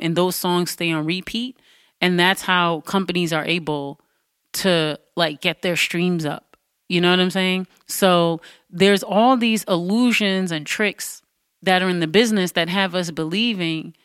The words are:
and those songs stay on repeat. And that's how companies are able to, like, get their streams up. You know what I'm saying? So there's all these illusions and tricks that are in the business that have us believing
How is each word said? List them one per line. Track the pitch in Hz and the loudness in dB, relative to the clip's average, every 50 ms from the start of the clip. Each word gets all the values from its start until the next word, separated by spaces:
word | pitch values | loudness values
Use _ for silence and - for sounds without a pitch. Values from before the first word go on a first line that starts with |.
| - | 0
and | 165 165 | -2 0
those | 170 180 185 180 | 0 0 0 -2
songs | - - 185 175 175 180 - | -2 -2 0 0 0 0 -2
stay | - - 175 170 | -4 -6 -4 -4
on | 165 156 151 | -2 -2 -4
repeat. | 156 175 185 - - - 226 240 254 262 _ _ _ _ _ _ _ _ - | -4 -6 -6 -8 -8 -8 -6 -8 -8 -10 _ _ _ _ _ _ _ _ -2
And | 175 180 180 175 | 0 2 2 4
that's | 175 185 190 - - | 4 2 2 0 0
how | - 185 180 175 170 170 156 | 0 0 2 2 0 -2 -4
companies | - - - 196 190 175 185 180 175 160 165 | -6 -2 -2 -2 -2 0 -2 -2 -2 -2 -2
are | 156 151 | -4 -2
able | - 165 180 160 151 151 143 139 139 147 _ _ _ _ _ _ _ _ _ _ _ - | -2 -4 -4 -2 -4 -6 -6 -6 -10 -12 _ _ _ _ _ _ _ _ _ _ _ -10
to, | - - 190 175 165 156 151 147 - _ _ - | -4 0 0 2 2 0 -2 -4 -8 _ _ -2
like, | - 170 156 147 135 | -2 -2 -2 -2 -2
get | - 180 160 - - | -4 -4 -4 -2 -2
their | 185 170 | -2 0
streams | 156 - - - 170 175 180 180 170 156 | 0 -2 -2 0 0 0 0 0 0 -2
up. | 143 156 - _ _ _ _ _ _ _ _ _ - | -4 -6 -8 _ _ _ _ _ _ _ _ _ -2
You | 175 175 | 0 2
know | 175 175 | 4 4
what | 180 180 | 4 4
I'm | 185 185 | 2 0
saying? | 180 190 185 185 185 185 185 - _ _ _ - | 0 0 0 0 0 -2 -4 -6 _ _ _ -10
So | - - 202 185 180 175 170 170 165 160 - - - _ _ _ | -4 2 4 4 6 4 4 2 0 -4 -8 -16 -20 _ _ _
there's | - 170 190 202 202 190 | -2 2 4 4 4 2
all | 202 214 190 202 226 254 262 | 0 0 2 4 4 4 4
these | 240 233 233 220 214 - | 4 2 0 0 0 0
illusions | - 196 170 175 180 202 233 247 247 214 185 214 196 190 190 190 175 | 0 -2 -2 0 0 0 2 2 2 2 2 0 0 0 0 -2 -2
and | 170 151 147 - | -4 -6 -6 -6
tricks | - - 214 202 - - - - - - _ _ _ _ _ _ _ _ - | -4 -2 -2 -2 -2 -6 -12 -12 -14 -16 _ _ _ _ _ _ _ _ 0
that | 196 185 185 | 2 2 2
are | 185 185 | 2 0
in | 180 175 | 0 0
the | 165 160 | 0 2
business | 156 202 247 226 214 202 180 175 | 4 4 4 4 2 0 0 0
that | - 180 165 165 | 0 -2 -2 0
have | 180 202 196 185 170 | 0 0 -2 0 -2
us | 185 175 165 | -4 -4 -4
believing | 160 160 156 156 170 208 233 240 220 185 175 165 160 160 - 170 160 _ | -4 -6 -4 -4 -2 -2 -2 -2 -2 -2 -4 -4 -4 -4 -8 -10 -16 _